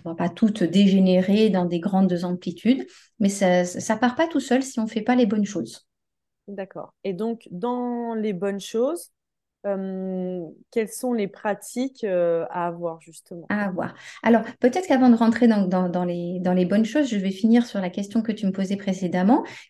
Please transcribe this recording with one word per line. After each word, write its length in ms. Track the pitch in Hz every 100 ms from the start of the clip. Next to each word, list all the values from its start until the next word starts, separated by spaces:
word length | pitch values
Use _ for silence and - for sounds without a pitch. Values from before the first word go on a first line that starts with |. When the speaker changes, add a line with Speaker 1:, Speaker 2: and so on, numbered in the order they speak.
Speaker 1:
on 60 | 165
va 40 |
pas 140 | 165 175
tout 220 | - 220
dégénérer 960 | - 165 180 202 190 185 185 185 208 220
dans 160 | 185
des 160 | 175 170
grandes 440 | 170 190 190 175
amplitudes, 600 | 180 180 - 170 214 269 370 - _ _
mais 120 | 196
ça, 340 | 202 185 180
ça 320 | 180 190 - 214
part 180 | 247
pas 140 | 240 330
tout 120 | 302
seul 220 | - 262
si 180 | 262 -
on 60 | 220
fait 140 | 220
pas 140 | 214
les 120 | 247 220
bonnes 200 | 214 202
choses. 420 | 175 - - _ _ _ _ _ _ -
Speaker 2:
D'accord. 480 | 196 190 160 - _
Et 100 | 196
donc, 340 | 180 226 233 -
dans 640 | 180 240 247 247 240 233
les 200 | 226 214
bonnes 260 | 180 202 202
choses, 500 | - 226 262 339 - _ _ _ _ _ 202
euh, 800 | 196 190 190 190 185 180 180 160 - _
quelles 220 | 233 214
sont 200 | - 254
les 140 | 240 196
pratiques, 800 | - 214 202 - 240 269 -
euh, 400 | 214 180 170 165 165
à 180 | 180 175
avoir, 320 | 170 170 160
justement ? 460 | 165 160 _ 175 160
Speaker 1:
À 160 | 208
avoir. 320 | 202 175 135 - - -
Alors, 200 | 226 233 220 -
peut-être 260 | 247 359 370
qu'avant 240 | 247 254
de 60 | 233
rentrer 320 | 226 226 240
dans, 180 | 208 185
dans, 220 | 185 180
dans 160 | 175
les, 340 | 180 175 175 180
dans 140 | 180
les 140 | 185 180
bonnes 180 | 202
choses, 240 | 220 302 277
je 80 | 208
vais 160 | 190
finir 340 | 190 220 233 240
sur 140 | 202
la 100 | 180
question 320 | 202 202 233
que 80 | 220
tu 160 | 208 196
me 60 |
posais 240 | 185 190 196
précédemment, 640 | - 190 180 180 190 294 - -